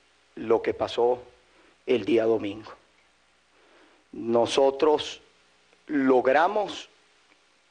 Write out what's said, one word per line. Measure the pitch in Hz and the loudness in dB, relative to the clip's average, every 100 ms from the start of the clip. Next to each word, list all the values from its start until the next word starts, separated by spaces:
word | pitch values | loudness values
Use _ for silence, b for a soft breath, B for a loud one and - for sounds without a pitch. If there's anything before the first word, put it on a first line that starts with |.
| _ _ _ | _ _ _
lo | - 87 117 | -14 0 0
que | 117 | 0
pasó | - 104 - 120 123 - _ b b b b | -4 -4 0 0 0 -8 _ b b b b
el | - 120 | -2 -2
día | 98 113 | 2 2
domingo. | 113 110 104 107 107 - _ _ _ _ _ _ _ b b b b b _ | 2 0 -2 -10 -16 -20 _ _ _ _ _ _ _ b b b b b _
Nosotros | - 113 117 113 143 135 135 156 151 - - _ _ _ _ _ _ | -10 -2 0 2 2 2 2 2 2 -2 -14 _ _ _ _ _ _
logramos | - 147 131 127 123 143 180 214 196 - - _ _ _ _ _ _ _ _ | -6 -2 2 2 4 2 2 0 -6 -10 -16 _ _ _ _ _ _ _ _